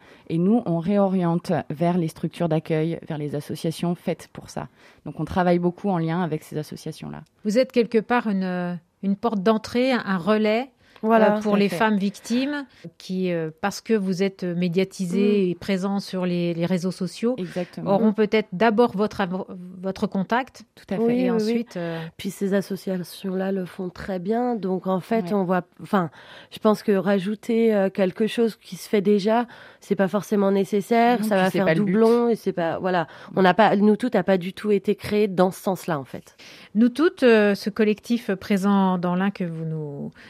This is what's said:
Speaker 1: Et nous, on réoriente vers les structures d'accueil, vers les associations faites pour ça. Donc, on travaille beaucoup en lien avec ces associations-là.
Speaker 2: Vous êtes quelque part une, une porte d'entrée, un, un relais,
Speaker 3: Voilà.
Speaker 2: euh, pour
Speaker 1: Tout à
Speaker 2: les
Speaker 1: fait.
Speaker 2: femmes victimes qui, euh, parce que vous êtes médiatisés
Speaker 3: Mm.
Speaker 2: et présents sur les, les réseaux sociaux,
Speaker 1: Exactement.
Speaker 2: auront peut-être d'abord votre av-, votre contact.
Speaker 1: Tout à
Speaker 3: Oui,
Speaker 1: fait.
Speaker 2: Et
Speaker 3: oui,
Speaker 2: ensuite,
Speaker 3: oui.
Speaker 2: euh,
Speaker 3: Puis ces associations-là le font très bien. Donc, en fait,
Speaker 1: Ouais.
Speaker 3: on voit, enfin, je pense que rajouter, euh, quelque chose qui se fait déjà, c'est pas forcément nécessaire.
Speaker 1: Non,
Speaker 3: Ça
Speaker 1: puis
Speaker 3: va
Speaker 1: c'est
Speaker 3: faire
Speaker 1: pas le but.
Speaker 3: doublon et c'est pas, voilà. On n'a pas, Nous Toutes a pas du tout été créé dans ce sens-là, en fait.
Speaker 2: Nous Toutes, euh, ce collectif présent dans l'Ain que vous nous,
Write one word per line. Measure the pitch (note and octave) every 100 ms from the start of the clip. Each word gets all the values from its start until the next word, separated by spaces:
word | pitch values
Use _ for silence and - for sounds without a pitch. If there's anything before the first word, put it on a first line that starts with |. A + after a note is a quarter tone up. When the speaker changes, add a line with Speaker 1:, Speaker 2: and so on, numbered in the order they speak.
| - - -
Speaker 1:
Et | E3
nous, | F3+ A#3 -
on | E3
réoriente | E3 G3+ G3 F#3 E3+ E3+ - D#3 -
vers | D3 E3+ F3+
les | D#3+
structures | - E3 - E3+
d'accueil, | D#3 - D#3 E3 E3 -
vers | D3+
les | D3 C#3+
associations | - D#3 E3+ - F3 F3
faites | - D#3+ -
pour | - -
ça. | - - _ - _ -
Donc, | -
on | D3+
travaille | G3 F3+ F3
beaucoup | F3 F3 G3+
en | F3
lien | D#3+ E3+
avec | E3+ D#3
ces | - D3+
associations-là. | D3+ - D#3+ - D3+ D3 D#3 _
Speaker 2:
Vous | G#3+ G#3+
êtes | B3+
quelque | A#3+ G#3+ A3+
part | - A#3+ A3
une, | G3 F#3 F3+ F3 F3 - _
une | G3 G3
porte | A#3 G#3
d'entrée, | F#3 A3 - A#3+ B3+
un, | A#3+ -
un | F#3+
relais, | E3+ G#3+ G#3+ A3 C4+ _ _ -
Speaker 3:
Voilà. | A3 A3+ G#3+ G#3+
Speaker 2:
euh, |
pour | G#3+
Speaker 1:
Tout | G3+
à |
Speaker 2:
les | G3+
Speaker 1:
fait. | -
Speaker 2:
femmes | A3 G#3
victimes | G3 - - A#3+ C#4 D4 C4+ _ E3+ -
qui, | - F#3 F#3
euh, | E3+ D#3+ -
parce | G3+ -
que | -
vous | A3 F#3+ F3+
êtes | G3 G3
médiatisés | F3+ E3+ F3+ F3 F#3+ - F3+ F#3+ G3+ G#3 F3+
Speaker 3:
Mm. |
Speaker 2:
et | E3+
présents | - F#3+ G3 G3
sur | - F#3 F3+
les, | F3 E3+ E3
les | E3+
réseaux | F3+ F3+
sociaux, | - F3+ - A3+ B3+
Speaker 1:
Exactement. | F3 F3+ F3 - F3
Speaker 2:
auront | G3 A3
peut-être | G3+ G#3 A3 G#3+
d'abord | F3 A3+ G#3+ A#3+ F#3+
votre | G#3 -
av-, | F#3+ F#3 - F#3 F3+ F#3
votre | F#3+ F#3+ G3
contact. | G3 F3+ A#3 C4 - -
Speaker 1:
Tout | - -
à | G3
Speaker 3:
Oui, | A#3
Speaker 1:
fait. | B3
Speaker 2:
Et | B3
Speaker 3:
oui, |
Speaker 2:
ensuite, | A3+ G#3+ A#3 A3+ F3+
Speaker 3:
oui. |
Speaker 2:
euh, | E3+ E3 E3 -
Speaker 3:
Puis | G3+
ces | - G3 G3
associations-là | - G3 - F#3 E3+ - G3 F#3 F#3+
le | G3 F3
font | - F3+
très | - - F#3
bien. | F3+ A3+ B3 A#3
Donc, | F#3 F#3 F#3
en | F#3+
fait, | - A3+ F3
Speaker 1:
Ouais. | G#3
Speaker 3:
on |
voit, | F3+ F3+ F3 _
enfin, | D#3+ G3+ E3 - - - -
je | -
pense | G#3+ G#3
que | -
rajouter, | F#3+ F3 G3+ F3+ A3 - A3+ A3+ G#3
euh, | F#3+
quelque | G3 F#3 - G#3+
chose | - A3+ -
qui | - F3+
se | -
fait | G#3+
déjà, | G3 G#3 G3 A#3 A#3 - - -
c'est | - F#3+
pas | F#3+
forcément | G3+ - G#3 G3
nécessaire. | G3 G3 G3+ - A#3 A#3 A#3+
Speaker 1:
Non, | G#3+
Speaker 3:
Ça | G3
Speaker 1:
puis |
Speaker 3:
va | F#3
Speaker 1:
c'est | F3+
Speaker 3:
faire | F#3
Speaker 1:
pas | D#3+
le |
but. | E3+
Speaker 3:
doublon | G3+ A3+ A#3+ A#3+
et | G#3+
c'est | G3
pas, | F#3 E3 G#2+
voilà. | F#3 F3+ D#3 - - G3
On |
n'a | F#3
pas, | F3+ G3+ G3+
Nous | G#3 G#3
Toutes | B3 G3+
a |
pas | F3 F#3+
du | F3+
tout | - G#3
été | G3+ G#3 G3
créé | - G#3 G#3
dans | F3+ F#3
ce | -
sens-là, | G3+ F3+ - D3+
en | B2+
fait. | - - _ - - -
Speaker 2:
Nous | G#3 A#3+
Toutes, | B3 E4+ F#4
euh, | B3+ A3 G#3
ce | G3 G#3+
collectif | - G#3+ G#3 - A#3+ -
présent | F#3+ - G3 G3+ G3 F#3+ F#3
dans | F3+
l'Ain | F3+ G3
que | -
vous | F3 D#3+ D#3+
nous, | D#3+ D3+ C#3+ D3+ - -